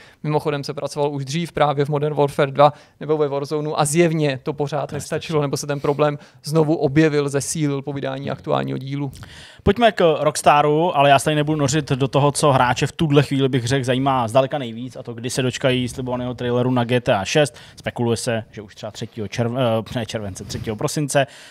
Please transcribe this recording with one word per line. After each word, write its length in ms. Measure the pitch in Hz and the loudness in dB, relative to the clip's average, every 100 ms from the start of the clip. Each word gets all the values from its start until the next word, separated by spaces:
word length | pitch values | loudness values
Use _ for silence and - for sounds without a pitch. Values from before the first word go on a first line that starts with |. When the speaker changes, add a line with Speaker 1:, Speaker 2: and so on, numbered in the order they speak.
| - _ | -14 _
Speaker 1:
mimochodem 420 | 151 151 151 143 | -2 -2 -2 -4
se 100 | 139 | -6
pracovalo 360 | 139 139 147 147 | -8 -6 -2 -2
už 140 | 143 | -2
dřív 280 | 135 165 170 | -6 -6 -4
právě 320 | - 147 143 | 0 0 2
v 40 | 139 | 0
Modern 260 | 147 151 | -2 -2
Warfare 360 | 147 143 - 139 | 0 0 2 0
dva 220 | 135 147 - - - | 6 4 4 -10 -10
nebo 160 | 143 156 | -4 0
ve 120 | 147 | 0
Warzoneu 460 | 139 139 151 151 147 | -2 -4 -4 -4 -2
a 80 | |
zjevně 560 | 147 165 175 160 147 131 | 0 2 2 2 0 -2
to 100 | - | -6
pořád 340 | 147 143 147 135 | -6 -4 -4 -6
Speaker 2:
To 40 | 143 | -8
Speaker 1:
nestačilo, 200 | - 156 | -6 -8
Speaker 2:
nestačilo. 260 | - 151 | -2 0
Speaker 1:
nebo 140 | 143 135 | 0 -2
se 100 | 143 | -4
ten 140 | 143 | -2
problém 380 | 151 139 151 143 - - | -2 2 0 0 -10 -16
znovu 320 | 147 160 151 165 | -2 2 2 2
objevil, 520 | 151 143 156 147 143 | 2 4 4 4 0
zesílil 540 | 139 - 165 147 139 | -2 -2 -2 -2 -2
po 100 | 139 | -6
vydání 300 | 139 135 135 | -6 -6 -6
Speaker 2:
Hmm. 80 | 139 | -8
Speaker 1:
aktuálního 460 | 131 156 139 135 135 | -8 -2 -2 -2 -6
dílu. 340 | 135 139 139 - - - - - | -6 -6 -6 -8 -16 -20 -20 -2
Speaker 2:
Pojďme 300 | - 202 233 | 0 4 4
k 240 | - 170 135 | 6 4 4
Rockstaru, 760 | 151 - 175 147 147 151 180 147 | 0 2 4 4 4 2 2 4
ale 140 | 139 | 6
já 80 | 139 | 6
se 60 | |
tady 100 | 156 151 | 4 0
nebudu 220 | 147 156 | 0 0
nořit 320 | 139 156 143 | 0 0 0
do 160 | 131 135 | 0 0
toho, 240 | 139 147 | 2 2
co 200 | - 151 | 4 4
hráče 340 | 135 123 120 143 | 6 4 2 -2
v 60 | |
tuhle 300 | - 165 143 | -2 0 2
chvíli, 260 | 131 135 135 | 2 0 0
bych 180 | 131 117 | 0 0
řekl, 180 | 139 | 0
zajímá 440 | 123 127 139 131 113 | 0 0 0 0 0
zdaleka 300 | 131 135 147 | 0 0 -2
nejvíc, 380 | 120 113 127 131 | -8 -10 -12 -12
a 60 | |
to, 120 | 123 | -14
kdy 160 | 117 123 | -10 -6
se 120 | 139 | -2
dočkají 460 | 127 - 135 127 123 | -2 0 0 0 -2
slibovaného 460 | 135 127 123 123 | -6 -6 -4 -6
traileru 360 | 120 123 120 123 | -6 -2 0 2
na 140 | 127 | 0
G 160 | 117 123 | 0 0
T 140 | 135 | 2
A 100 | 104 | 0
šest. 320 | 95 156 147 - - - | 2 2 0 -2 -20 -12
Spekuluje 400 | 110 - 117 110 | -8 -4 -2 -2
se, 280 | - 113 107 | -2 -4 -6
že 120 | 110 | -14
už 120 | 104 | -18
třeba 180 | - 107 | -14 -14
třetího 340 | - 113 - 101 | -12 -12 -10 -8
červ-, 300 | - 113 123 | -4 -2 0
eh, 400 | 123 113 104 123 | 0 0 -2 -6
ne, 80 | 110 | -6
července, 380 | 113 101 92 | -6 -8 -10
třetího 320 | 101 117 113 107 | -10 -8 -8 -6
prosince. 500 | 147 160 143 143 131 - - | -4 -4 0 0 0 -4 -14